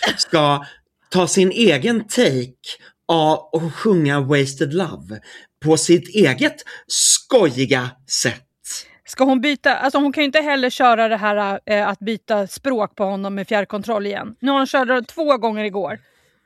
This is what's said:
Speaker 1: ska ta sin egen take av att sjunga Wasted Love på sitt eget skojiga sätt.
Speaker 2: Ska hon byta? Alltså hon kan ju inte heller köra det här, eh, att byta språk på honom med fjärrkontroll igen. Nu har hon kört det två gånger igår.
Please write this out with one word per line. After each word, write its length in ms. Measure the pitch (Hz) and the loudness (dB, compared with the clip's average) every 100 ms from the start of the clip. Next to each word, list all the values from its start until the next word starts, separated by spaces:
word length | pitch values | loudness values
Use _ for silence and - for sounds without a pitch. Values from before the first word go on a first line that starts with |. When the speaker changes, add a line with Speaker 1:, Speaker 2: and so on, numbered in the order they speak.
| - 208 | -4 -4
Speaker 1:
ska 480 | - 165 147 143 - - _ _ - | 0 2 2 0 -4 -20 _ _ -4
ta 180 | 185 175 | 0 2
sin 240 | 196 185 | 2 2
egen 560 | 208 220 143 190 226 - | 4 2 2 0 -2 -2
take 460 | - 208 131 127 - - - - _ - | 0 2 0 -6 -14 -18 -18 -20 _ -2
av 420 | 165 156 156 - | 2 2 0 -2
att 200 | 165 165 - | -6 -4 -4
sjunga 440 | 226 180 143 143 | 0 2 2 0
Wasted 520 | 135 143 135 - 147 | 0 0 0 -2 -4
Love 460 | 165 151 92 82 107 - - - _ 151 | -4 -6 -8 -14 -16 -18 -20 -20 _ 2
på 120 | 156 | 2
sitt 320 | - 170 - 214 | 4 2 2 2
eget 400 | 160 127 294 - - - - | 4 4 -2 -4 -18 -20 -8
skojiga 1000 | - - - - 254 170 123 127 131 123 - - - | -2 0 0 2 4 4 2 0 0 -2 -10 -8 -4
sätt. 200 | 123 - _ _ - - - _ - | -2 -4 _ _ -16 -14 -16 _ -10
Speaker 2:
Ska 180 | - | 0
hon 180 | 269 262 | 2 2
byta? 340 | 294 285 277 240 | 0 0 0 0
Alltså 220 | 269 285 | 0 0
hon 140 | 285 | 0
kan 80 | 285 | 0
ju 40 | 285 | 0
inte 140 | 311 | 0
heller 280 | 302 277 254 | 0 0 0
köra 380 | - 254 226 226 | 2 2 4 2
det 100 | 220 | 0
här, 420 | 208 208 196 196 - | 0 0 -2 -4 -2
eh, 220 | 208 202 | -2 0
att 120 | 196 | -4
byta 480 | 202 220 - 214 190 | -6 -6 -2 -2 -2
språk 480 | - 269 240 202 - | -6 -4 -2 -4 -4
på 80 | |
honom 320 | 196 196 196 196 | -4 -4 -6 -8
med 120 | 185 | -2
fjärrkontroll 580 | 214 190 208 202 214 202 | -2 -2 -6 -4 -4 -4
igen. 300 | 202 214 - | -8 -10 -6
Nu 120 | 254 | -2
har 60 | 277 | 0
hon 100 | 262 | 0
kört 200 | 277 254 | 0 0
det 160 | 254 | -2
två 340 | 233 - 302 254 | -4 -4 0 0
gånger 260 | 226 214 | 0 -2
igår. 360 | 214 190 160 220 _ _ _ _ | -6 -6 -6 -8 _ _ _ _